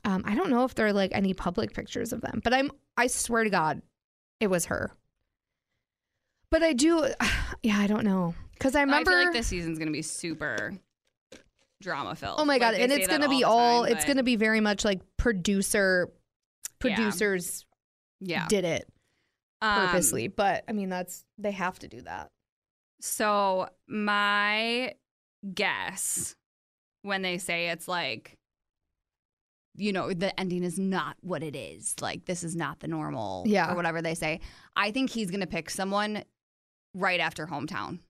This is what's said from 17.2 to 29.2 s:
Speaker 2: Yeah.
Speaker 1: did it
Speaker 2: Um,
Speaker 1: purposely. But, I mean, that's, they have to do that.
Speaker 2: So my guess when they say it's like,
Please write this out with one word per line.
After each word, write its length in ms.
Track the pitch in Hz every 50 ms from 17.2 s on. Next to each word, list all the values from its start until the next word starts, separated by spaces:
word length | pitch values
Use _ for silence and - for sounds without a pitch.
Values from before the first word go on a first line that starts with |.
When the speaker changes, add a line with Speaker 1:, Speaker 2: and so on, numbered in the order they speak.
| 214 208 190 180 170 - - - - _ _ _ _ _ _ _ _ _ _ _
Speaker 2:
Yeah. 280 | 190 180 160 151 -
Speaker 1:
did 180 | - 214 196 175
it 240 | 170 156 - - - _ _ _ _ _ _ _ _ _ _ _ _ _ _
Speaker 2:
Um, 260 | 220 214 208 196 190
Speaker 1:
purposely. 400 | 180 175 180 175 - - 120 113
But, 380 | - - - 202 196 170 - -
I 60 | - 220
mean, 160 | 208 196 185
that's, 360 | 185 180 185 - - - _ _ _
they 140 | - 208 208
have 280 | 202 190 185 180 185 -
to 80 | -
do 140 | - - 120
that. 300 | - 82 85 - - - _ _ _ _ _ _ _ _ _ _ _ _ _ _
Speaker 2:
So 680 | - - - - 226 214 208 202 202 196 185 190 180 - _ _ _
my 1040 | - - 214 208 208 208 202 202 202 208 208 208 208 208 220 226 233 233 240 254 - - _ _ _ _ _ _ _ _ _ - 196 180
guess 840 | - 202 180 143 98 95 - 185 - - - - 185 - - - _ _ _ _ _ _ _ _ _ _ _ _ _ -
when 180 | 202 196 190
they 160 | 190 185 180
say 320 | 175 - - 175 170 170 170
it's 180 | 170 170 -
like, 500 | - 185 175 160 131 117 - _ - - _ _ _ _ _ _ _ _ _ _ _ _ _ _ _ _ _